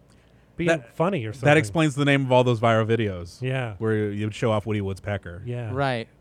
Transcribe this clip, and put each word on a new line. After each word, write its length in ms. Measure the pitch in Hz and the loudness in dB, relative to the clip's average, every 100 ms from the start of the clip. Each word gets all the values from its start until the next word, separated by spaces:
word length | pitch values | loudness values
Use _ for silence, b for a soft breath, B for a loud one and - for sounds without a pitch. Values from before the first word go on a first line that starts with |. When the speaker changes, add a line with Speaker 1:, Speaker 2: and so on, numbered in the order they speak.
| _ b b b b - | _ b b b b -4
Speaker 1:
being 120 | 170 | -2
Speaker 2:
That, 260 | 165 120 - | -2 -4 -2
Speaker 1:
funny 300 | 175 185 110 | -2 -2 -4
or 60 | |
Speaker 2:
that 60 | 113 | 0
Speaker 1:
something. 180 | 143 151 | 4 4
Speaker 2:
explains 380 | 107 170 156 131 | 4 2 0 2
the 100 | 143 | 2
name 200 | 139 131 | 2 4
of 60 | |
all 120 | 127 | 4
those 160 | 123 113 | 4 4
viral 260 | 117 113 110 | 4 4 2
videos. 540 | 113 104 90 85 - | 2 0 -4 -10 -8
Speaker 1:
Yeah. 320 | 127 131 120 95 | -6 -6 -6 -4
Speaker 2:
Where 320 | 110 107 104 | -2 0 0
you 140 | 101 107 | -2 -4
would 80 | 104 | -2
show 160 | 120 | 0
off 140 | 107 113 | 0 0
Woody 160 | 107 | -2
Woods 200 | 98 95 | -4 -6
Pecker. 400 | 104 101 90 90 120 | -6 -6 -8 -12 -10
Speaker 1:
Yeah. 260 | 120 113 | -8 -6
Speaker 3:
Right. 340 | 131 139 120 113 _ | -4 -2 -2 -6 _